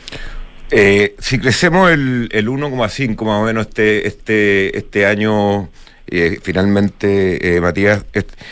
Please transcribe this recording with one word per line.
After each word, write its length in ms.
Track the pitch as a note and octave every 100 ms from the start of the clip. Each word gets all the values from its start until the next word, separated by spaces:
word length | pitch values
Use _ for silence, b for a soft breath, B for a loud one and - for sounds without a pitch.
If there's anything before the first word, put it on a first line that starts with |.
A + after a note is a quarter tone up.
| B B B B B - -
Eh, 400 | A#2 G2+ G2+ G2+ -
si 200 | - B2+
crecemos 520 | B2+ - F3+ E3+ F#3
el, 400 | D#3+ C3+ B2 A#2
el 160 | A2 G#2+
uno 220 | C3+ D3
coma 180 | B2+ A2
cinco 380 | - B2+ G#2 A2
más 160 | G#2
o 20 |
menos 220 | A2 A2+ G#2
este, 420 | - G#2+ G#2+ G2+
este, 680 | - - G#2+ G#2 G2 F#2+ G2+
este 260 | - G#2
año, 640 | G2+ G#2 G#2+ G#2+ G2+ G2+ E2+ b b b -
eh, 320 | F2 E2+ -
finalmente, 1160 | - F#2 G2 G2+ G2+ - G2+ G2 F#2+ E2+ F2+ F2
eh, 40 |
Matías, 460 | F2 E2 G2+ G#2 -
est-, 180 | G#2 - - B